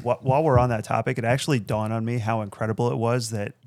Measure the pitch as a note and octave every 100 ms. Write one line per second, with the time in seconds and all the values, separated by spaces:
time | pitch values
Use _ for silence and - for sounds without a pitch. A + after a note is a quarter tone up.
0 | A#2+ - A#2+ C3+ D#3+ B2 B2 A2 - A#2
1 | B2 B2+ A#2 C#3 - C3+ G2 G#2+ G#2+ A2+
2 | A2+ A#2+ G#2+ A2+ G#2 - A2 G#2+ A#2+ C3
3 | A#2 B2 A2+ A2+ G#2 -